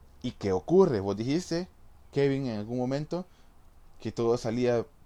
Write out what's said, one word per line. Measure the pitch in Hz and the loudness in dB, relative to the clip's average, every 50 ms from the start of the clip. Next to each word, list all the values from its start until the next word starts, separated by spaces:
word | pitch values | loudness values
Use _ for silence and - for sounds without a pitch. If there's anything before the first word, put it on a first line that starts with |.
| - - - - | -20 -20 -18 -10
¿Y | - 123 | -10 -10
qué | - - - 98 | -8 -4 -2 0
ocurre? | 92 92 - - 165 190 190 165 120 98 | 0 0 2 4 6 6 6 6 4 0
Vos | 98 101 98 | 0 0 -2
dijiste, | 101 113 131 143 180 180 - 165 170 185 - - - - - - - - - | -2 -2 -2 -2 -2 -2 -4 -4 -4 -4 -8 -12 -20 -20 -20 -20 -20 -20 -6
Kevin, | - 143 135 139 139 139 139 | -2 0 2 2 2 0 -2
en | 123 110 104 | -4 -4 -6
algún | 104 113 123 127 | -6 -6 -4 -4
momento, | 123 127 135 143 151 - 170 175 180 - - - - - - - - - - - - - - - | -2 -2 -2 -4 -4 -4 -6 -8 -8 -10 -18 -20 -20 -20 -20 -20 -20 -20 -20 -20 -20 -20 -20 -10
que | - 110 | -10 -8
todo | - - 117 113 120 | -4 0 0 2 0
salía | 117 - 113 113 123 123 120 120 113 110 - - - - | 0 0 -4 -2 0 2 2 2 0 -2 -4 -12 -20 -20